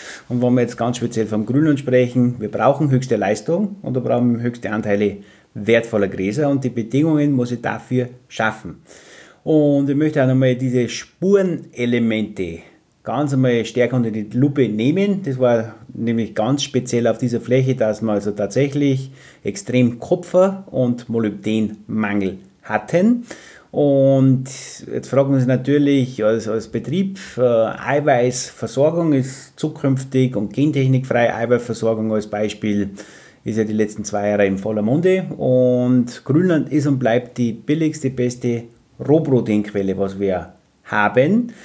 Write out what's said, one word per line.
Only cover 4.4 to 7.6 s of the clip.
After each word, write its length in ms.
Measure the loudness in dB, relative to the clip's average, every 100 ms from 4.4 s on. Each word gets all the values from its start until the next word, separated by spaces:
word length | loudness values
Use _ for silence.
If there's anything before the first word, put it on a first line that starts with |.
höchste 280 | -4 -6 -6
Anteile 480 | -4 0 0 0 -2 -12 -20 _
wertvoller 540 | -4 2 2 2 0 0
Gräser 400 | -2 -2 0 0
und 160 | 0
die 60 | -2
Bedingungen 600 | -4 -2 0 2 2 2
muss 200 | 0 -2
ich 80 | -4